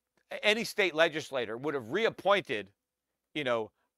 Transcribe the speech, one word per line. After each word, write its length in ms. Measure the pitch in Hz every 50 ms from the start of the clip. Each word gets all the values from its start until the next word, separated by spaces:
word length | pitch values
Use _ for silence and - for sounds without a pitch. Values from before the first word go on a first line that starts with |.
| _ _ _ _ _ _
a-, 160 | 185 - -
any 200 | 208 214 226 208
state 280 | - - - 196 175 147
legislator 600 | 156 165 170 143 156 131 - 135 131 120 98 113
would 180 | 120 135 160 147
have 180 | 139 110 107
reappointed, 760 | 143 208 226 202 - - - 269 302 196 143 - 127 104 98 101 _ _ _ _ _ _ _ _ _ _ _ _ _
you 120 | 151 143
know, 260 | 127 120 113 110 101 _ _ _ _ _